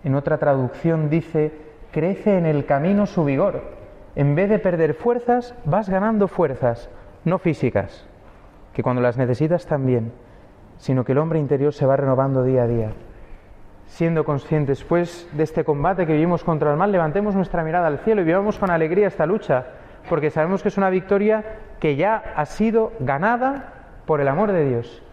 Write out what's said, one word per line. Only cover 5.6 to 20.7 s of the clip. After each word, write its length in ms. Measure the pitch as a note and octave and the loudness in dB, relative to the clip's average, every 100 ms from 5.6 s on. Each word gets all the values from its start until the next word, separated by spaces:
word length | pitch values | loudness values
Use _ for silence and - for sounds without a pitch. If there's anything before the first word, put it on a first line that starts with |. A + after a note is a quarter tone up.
vas 240 | C#3+ F#3 G3 | -2 0 0
ganando 400 | F#3+ G#3+ G#3+ G3 | 0 2 2 0
fuerzas, 640 | - D#3 B2+ B2+ A#2 - - - - | 2 0 2 0 -2 -8 -20 -20 -6
no 140 | D#3+ F3+ | -2 0
físicas, 680 | E3+ C#3+ B2+ G#2 F#2 - - - - - - - - | 0 0 0 0 -4 -12 -20 -20 -20 -20 -20 -20 -10
que 100 | - | -4
cuando 180 | B2+ B2 | -2 2
las 160 | B2 A#2+ | 0 0
necesitas 500 | B2 A#2+ D#3 F3 - | 0 0 0 0 0
también, 460 | D3+ C3 B2 A2+ - - - - - - - | -2 2 0 -2 -12 -20 -20 -20 -20 -20 -12
sino 280 | - C3 | -2 -2
que 80 | B2 | 2
el 60 | C3+ | 0
hombre 200 | D#3+ D#3+ | 0 -2
interior 340 | C#3 C#3 D3 | 0 0 0
se 140 | - C3 | 2 2
va 100 | C3+ | 2
renovando 480 | C#3 B2+ C3+ C3 | 2 2 2 2
día 200 | B2+ C3 | 2 2
a 20 | A#2+ | 2
día. 260 | A#2 A2 - - - - - - - - - - | 0 -4 -8 -16 -20 -20 -20 -20 -20 -20 -20 -20
Siendo 380 | - E3 E3 | -2 0 0
conscientes, 600 | D3+ C#3+ - D#3 C#3 C3+ | 0 -4 0 -2 0 -2
pues, 440 | - E3+ E3+ - - | 0 0 0 -8 -12
de 120 | D3 | -4
este 200 | D#3 - | -2 -2
combate 420 | D#3 C#3+ D#3+ F#3+ E3 | -2 0 0 0 0
que 60 | |
vivimos 320 | D3+ E3+ E3+ | 2 2 0
contra 260 | - D#3 D3+ | 0 0 0
el 60 | D3 | 2
mal, 160 | G3+ | 2
levantemos 420 | F#3+ D#3+ G3 G#3 | 2 0 0 0
nuestra 300 | G3 F3 E3+ | 0 0 -2
mirada 220 | D#3+ F3 E3 | -2 0 0
al 120 | C#3+ | 0
cielo 240 | A3 G#3+ | 0 2
y 20 | |
vivamos 340 | E3 F3+ G#3 G3+ | 2 2 0 -2
con 120 | G3 | 0
alegría 360 | E3+ D#3+ F3+ G3+ | 0 2 2 2
esta 200 | - D#3 | 0 0
lucha, 400 | G#3+ - B2+ B2+ - - - - | 0 0 -2 -2 -18 -20 -20 -4
porque 220 | D#3+ D3 | -2 0
sabemos 320 | D#3+ D#3+ F#3+ | 0 0 0
que 60 | |
es 100 | G#3 | -2